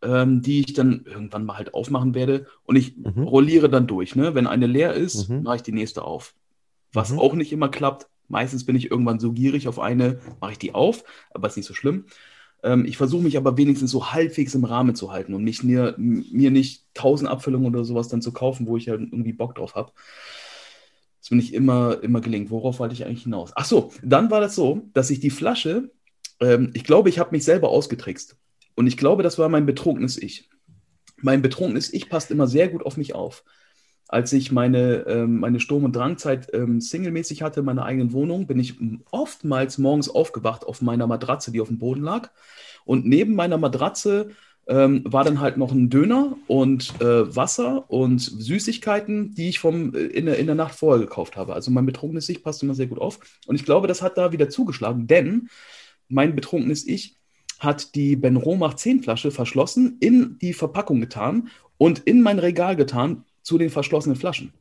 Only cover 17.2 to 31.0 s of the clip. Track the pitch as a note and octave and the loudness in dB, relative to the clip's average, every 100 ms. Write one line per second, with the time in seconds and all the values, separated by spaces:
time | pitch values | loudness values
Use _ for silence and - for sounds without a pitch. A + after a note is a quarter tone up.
17.2 | C#3+ C3+ C3+ B2+ B2+ A#2+ A#2 A#2+ A#2 A#2 | 0 -4 -2 0 0 0 -2 -4 -2 -4
18.2 | A#2 A#2+ B2+ C3 A2+ A#2 A#2 A2 A#2+ A#2+ | -4 -4 -4 -2 -4 -4 -2 -6 -6 -6
19.2 | A2+ A2+ B2 B2+ - - A#2+ _ - - | -6 -4 -8 -8 -10 -8 -10 _ -20 -20
20.2 | - - - - - - _ _ _ _ | -20 -20 -20 -20 -20 -20 _ _ _ _
21.2 | - B2 A#2+ A#2+ C3 B2 A#2+ - A2+ A#2+ | -4 -2 -2 -2 0 2 0 -2 -2 -4
22.2 | A2+ A2 G2+ A2 B2 B2+ A#2 B2 - A#2+ | -2 -6 -6 -6 -6 -6 -8 -8 -10 -10
23.2 | B2+ G#2+ F2 - C#3+ G#3+ - - C3+ C#3 | -8 -10 -10 -10 0 0 0 -8 2 4
24.2 | A3 G#3+ G#3 G3+ C#3 E3 - - B2+ C#3 | 4 2 0 0 0 0 -4 -2 0 0
25.2 | C#3+ C3 D#3 A#3+ D#3 F#3+ C4 _ _ _ | -2 -2 -4 -2 -2 -4 -6 _ _ _
26.2 | - _ B2 A#2+ B2+ - - D#3 F#3+ E3+ | -20 _ 4 4 4 -2 4 6 6 4
27.2 | E3+ D#3 D3 F3+ D#3+ - D3 A#2+ - F#2 | 0 0 2 2 4 2 0 -6 -8 -12
28.2 | - _ _ _ _ - B2 B2+ C#3 F#3+ | -14 _ _ _ _ 2 2 4 4 6
29.2 | F3 - D#3+ D#3+ C#3+ C3+ - C#3+ B2+ - | 4 2 2 4 2 0 0 0 -2 -4
30.2 | - - _ _ _ _ _ _ | -10 -12 _ _ _ _ _ _